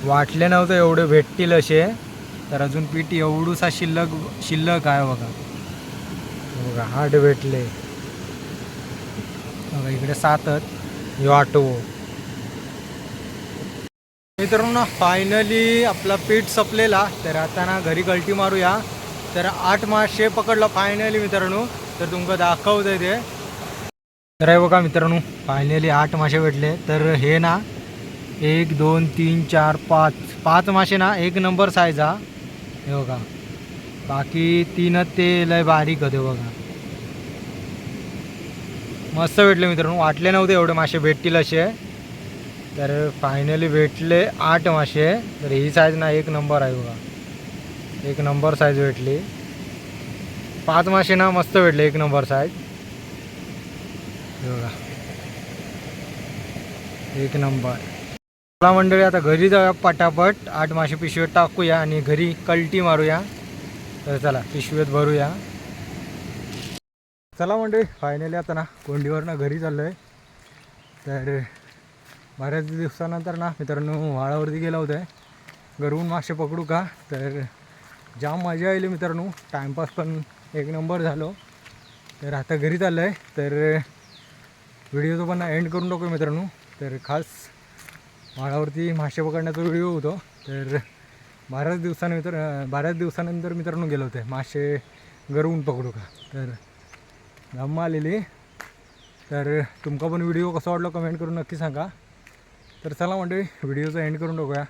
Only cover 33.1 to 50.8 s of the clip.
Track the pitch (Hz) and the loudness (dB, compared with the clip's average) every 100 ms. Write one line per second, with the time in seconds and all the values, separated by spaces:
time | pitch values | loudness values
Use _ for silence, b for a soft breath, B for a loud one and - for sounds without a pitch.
33.1 | 123 110 - - - - - - - - | -6 -8 -12 -12 -14 -12 -14 -14 -12 -6
34.1 | 139 135 165 165 170 170 - 175 175 175 | -4 -2 0 4 4 2 2 4 4 2
35.1 | 180 175 175 170 170 160 160 156 156 139 | 2 4 4 4 4 6 4 4 2 0
36.1 | 135 131 123 117 - - - - - - | 0 -2 -2 -6 -10 -12 -12 -12 -12 -12
37.1 | - - - - - - - - - - | -12 -12 -12 -12 -10 -10 -10 -10 -10 -10
38.1 | - - - - - - - - - - | -10 -12 -12 -12 -12 -12 -10 -10 -10 -6
39.1 | 156 165 - 202 180 180 165 160 175 156 | -2 0 6 8 8 4 2 0 2 2
40.1 | 147 175 190 185 185 170 165 156 165 151 | 4 4 4 6 6 6 2 0 2 2
41.1 | 147 170 165 151 160 185 226 - - - | 2 2 2 4 2 0 -2 -12 -12 -12
42.1 | - - - - - - - 139 143 151 | -12 -12 -12 -14 -14 -12 -4 -2 0 -2
43.1 | 139 139 139 143 156 165 151 151 - 165 | 0 -2 0 0 2 4 4 4 2 4
44.1 | 170 208 - 160 165 165 160 147 151 156 | 6 4 2 4 4 4 2 2 2 2
45.1 | 214 220 - 147 135 147 147 160 160 156 | 2 -2 -8 0 0 4 6 6 6 2
46.1 | 156 156 151 147 147 135 127 120 117 - | 2 2 -2 2 2 2 -2 -6 -8 -12
47.1 | - - - - - - - - - 139 | -14 -14 -14 -14 -14 -14 -14 -12 -8 -6
48.1 | 135 147 143 151 151 147 139 139 123 127 | -2 0 2 2 4 4 6 2 0 -2
49.1 | 143 202 - - - - - - - - | -2 -4 -12 -12 -12 -12 -12 -12 -12 -12
50.1 | - - - - - - 160 | -10 -10 -10 -12 -6 2 2